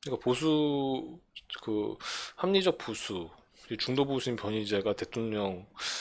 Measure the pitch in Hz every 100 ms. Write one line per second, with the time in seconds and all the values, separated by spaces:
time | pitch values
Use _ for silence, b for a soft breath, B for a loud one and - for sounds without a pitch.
0 | 139 123 127 123 156 151 147 143 135 131
1 | - 175 _ - - - - 107 104 110
2 | B B B B 185 196 185 - - 110
3 | - 95 80 - _ - - 113 - 131
4 | 139 131 131 113 104 110 104 101 107 -
5 | - 117 113 107 98 92 98 - B B